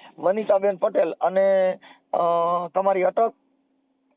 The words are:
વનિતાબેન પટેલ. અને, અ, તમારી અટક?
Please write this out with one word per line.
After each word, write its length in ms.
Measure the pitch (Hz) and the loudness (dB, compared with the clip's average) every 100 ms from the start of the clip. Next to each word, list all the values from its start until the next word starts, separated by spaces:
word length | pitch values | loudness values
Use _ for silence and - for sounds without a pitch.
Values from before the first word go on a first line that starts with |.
| - - | -20 -6
વનિતાબેન 600 | 156 208 208 196 196 185 | -2 -2 0 2 2 0
પટેલ. 380 | 214 190 170 - | -2 0 -2 -2
અને, 580 | 165 190 196 190 185 185 - - _ | -2 0 2 2 0 -2 -12 -20 _
અ, 80 | - 170 170 170 175 175 | -2 0 0 0 -2 -2
તમારી 300 | 185 196 190 | -2 0 0
અટક? 300 | 180 185 233 - _ _ _ _ _ _ _ | 0 0 -2 -2 _ _ _ _ _ _ _